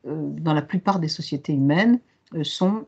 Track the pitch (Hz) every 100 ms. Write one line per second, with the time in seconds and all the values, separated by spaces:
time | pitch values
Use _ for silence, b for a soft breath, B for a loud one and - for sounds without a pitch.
0 | 135 156 147 151 160 151 147 185 202 190
1 | 160 - 156 147 - 143 139 160 226 240
2 | - _ _ 165 143 - 185 214